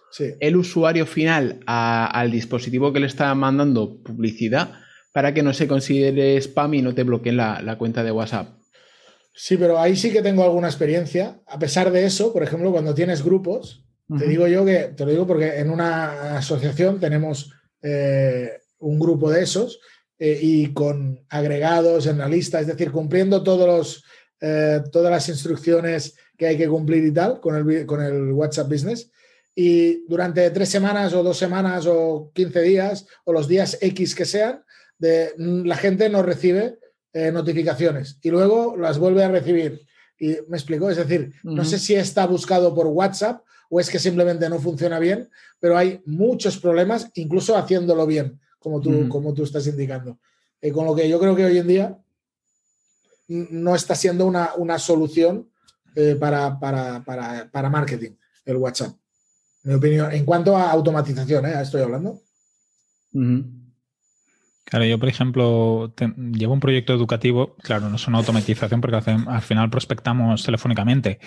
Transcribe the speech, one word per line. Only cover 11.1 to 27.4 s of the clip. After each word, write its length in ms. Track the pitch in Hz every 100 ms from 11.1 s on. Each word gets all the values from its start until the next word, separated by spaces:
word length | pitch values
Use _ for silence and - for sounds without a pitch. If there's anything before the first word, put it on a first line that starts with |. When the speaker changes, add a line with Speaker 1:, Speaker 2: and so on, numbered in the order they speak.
| 175 208 - _
Speaker 1:
A 120 | 151
pesar 320 | 151 175 185
de 140 | 180 190
eso, 260 | 190 220
por 120 | 226
ejemplo, 280 | - 156 180
cuando 220 | 175 151
tienes 280 | 143 175 165
grupos, 600 | 147 190 190 220 - - _ _ -
te 60 |
Speaker 2:
Ujú. 120 | 147 151
Speaker 1:
digo 220 | 160 175
yo 160 | 180
que, 300 | 196 180 143 139
te 80 |
lo 80 | 143
digo 160 | 156 180
porque 320 | 165 156 147
en 100 | 147
una 680 | 165 170 160 156 147 147 147
asociación 640 | 135 151 143 147 185 196
tenemos, 500 | 170 151 156 139 - - _ _
eh, 720 | 147 143 139 135 135 127 120 - _ _
un 180 | 156 151
grupo 320 | 165 156 156
de 140 | 160
esos, 380 | 170 185 240 - _ _ _ _
eh, 220 | 156 147
y 300 | 160 156 147
con 540 | 143 147 143 139 131 _
agregados 800 | 147 147 143 156 170 165 165 143
en 120 | 147
la 100 | 139
lista, 320 | 165 175 165
es 60 | 151
decir, 220 | 147 165
cumpliendo 540 | 147 156 180 190 196
todos 240 | 190 185 180
los, 360 | 175 165 - _ - _ _
eh, 420 | 156 156 156 151 143
todas 180 | 170 175
las 160 | 170 147
instrucciones 880 | 147 165 151 - 170 165 165 - - _ _
que 100 | 165
hay 100 | 151
que 120 | 160
cumplir 340 | 160 156 160
y 80 | 156
tal 300 | 151 185 262